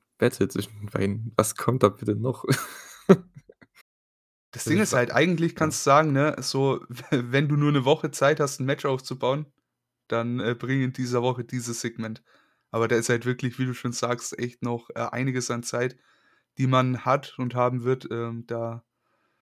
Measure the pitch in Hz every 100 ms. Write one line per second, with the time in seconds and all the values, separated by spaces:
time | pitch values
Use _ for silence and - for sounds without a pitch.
0 | _ _ 120 - 101 - 98 - 104 -
1 | 98 107 113 - 110 - - 127 104 -
2 | 113 107 123 - - - - - - -
3 | - 185 - - - _ - _ _ _
4 | _ _ _ _ _ - 113 113 214 131
5 | 123 127 170 165 165 - 156 - 143 143
6 | 160 135 151 - 131 135 135 113 - 123
7 | - 135 120 135 151 147 147 143 127 156
8 | 151 - 139 156 143 - 131 147 143 131
9 | - 127 123 143 147 _ _ _ _ _
10 | _ 117 117 123 110 120 120 135 127 127
11 | 123 123 123 120 120 127 117 117 120 117
12 | 110 110 _ _ _ _ _ 117 113 117
13 | 117 117 120 127 127 - 127 123 123 117
14 | 120 123 - - 123 - 120 120 - 113
15 | 117 120 135 127 120 120 117 120 127 -
16 | _ _ _ _ _ - 127 131 127 123
17 | 127 139 135 - 123 123 123 123 120 131
18 | - 117 117 117 117 117 117 117 - _
19 | _ _ _ _